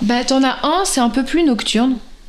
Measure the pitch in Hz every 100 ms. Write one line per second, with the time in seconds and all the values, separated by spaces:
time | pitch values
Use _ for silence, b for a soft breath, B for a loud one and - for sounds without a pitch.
0 | 208 240 247 262 269 - 269 330 392 -
1 | 240 220 262 320 330 220 - 214 254 247
2 | - -